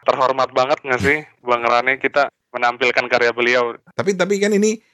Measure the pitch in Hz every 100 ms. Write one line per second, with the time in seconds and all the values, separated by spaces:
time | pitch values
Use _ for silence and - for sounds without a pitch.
0 | - 127 127 131 123 127 131 156 135 123
1 | 135 151 151 _ 123 120 120 120 127 131
2 | 135 143 135 _ _ 123 120 120 127 131
3 | 123 123 120 117 120 123 120 117 _ -
4 | 123 185 180 202 208 202 214 214 _